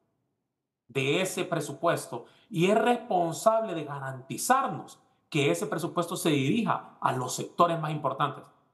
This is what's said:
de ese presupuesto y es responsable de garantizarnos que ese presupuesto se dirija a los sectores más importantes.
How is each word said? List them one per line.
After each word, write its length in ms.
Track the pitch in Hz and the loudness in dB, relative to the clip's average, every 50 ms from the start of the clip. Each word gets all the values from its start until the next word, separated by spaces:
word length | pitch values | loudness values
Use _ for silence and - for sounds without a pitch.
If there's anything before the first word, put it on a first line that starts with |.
| _ _ _ _ _ _ _ _ _ _ _ _ _ _ _ _ _ - | _ _ _ _ _ _ _ _ _ _ _ _ _ _ _ _ _ -8
de 340 | - 135 131 139 147 180 190 | -4 -2 0 2 2 2 0
ese 220 | 185 - 190 175 | 0 -2 -4 -4
presupuesto 800 | - 170 156 139 - 139 - - 170 151 139 - - 139 123 - - _ _ _ _ | -2 -2 -2 -2 -4 -6 0 0 2 2 0 -2 -6 -10 -12 -12 -14 _ _ _ _
y 200 | - 160 170 185 | 0 2 4 4
es 60 | 214 | 4
responsable 1000 | 226 220 240 240 233 - - 202 180 170 165 156 - - 220 220 226 220 208 175 | 4 4 4 2 2 0 0 0 2 2 0 -2 2 2 4 4 4 0 -2 -4
de 100 | 160 147 | -6 -6
garantizarnos 1120 | - 143 139 135 135 131 127 - - 117 - - - 247 269 269 226 175 123 - - - - _ _ _ _ _ _ | -6 -8 -8 -8 -8 -8 -10 -10 -10 -8 -4 2 2 4 4 2 0 -4 -8 -10 -14 -18 -20 _ _ _ _ _ _
que 200 | - 156 135 147 | 0 2 2 2
ese 160 | 170 170 208 | 2 0 -2
presupuesto 500 | - 185 160 165 160 156 175 170 170 185 | -4 -4 -4 -4 -2 -2 -2 -2 -2 -4
se 140 | 170 - 175 | -2 0 2
dirija 680 | 147 139 135 139 196 240 214 175 117 - - - - - | 2 2 2 2 2 2 0 0 -2 -2 -4 -10 -14 -4
a 120 | - 131 131 | -2 -2 0
los 220 | 131 127 127 - | 0 -4 -4 -6
sectores 460 | - - - - - 175 170 165 160 | -8 -8 -6 2 2 2 4 2 0
más 120 | 156 151 156 | -2 -2 -2
importantes. 520 | 151 151 131 - - 151 139 135 - - - _ _ _ _ | -2 -2 -4 -2 0 -2 -2 -2 -6 -14 -20 _ _ _ _